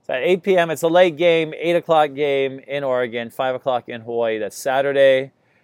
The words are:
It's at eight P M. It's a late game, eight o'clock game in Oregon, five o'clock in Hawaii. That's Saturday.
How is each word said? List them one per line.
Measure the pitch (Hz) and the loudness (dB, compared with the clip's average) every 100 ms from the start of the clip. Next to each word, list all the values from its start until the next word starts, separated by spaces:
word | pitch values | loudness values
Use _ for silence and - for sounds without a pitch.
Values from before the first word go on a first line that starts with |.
It's | - | -10
at | 127 | -4
eight | 156 185 | -2 -2
P | 196 185 | 0 0
M. | 165 | 0
It's | 151 | -2
a | 165 | 2
late | 175 185 143 | 4 4 4
game, | 175 165 156 151 | 2 2 -2 -4
eight | 165 170 | -2 0
o'clock | 160 160 151 | 2 2 2
game | 135 147 139 135 135 | 0 -2 0 -2 -6
in | - 143 | -8 -6
Oregon, | 135 127 123 117 117 | -2 -2 -2 -4 -8
five | - 131 | -4 -4
o'clock | 127 139 123 - | -2 -2 -4 -4
in | 120 | -12
Hawaii. | 117 117 117 110 | -6 -2 -2 -2
That's | 101 - | -6 -6
Saturday. | 139 135 139 139 135 131 135 _ _ _ | -2 0 0 4 4 4 -2 _ _ _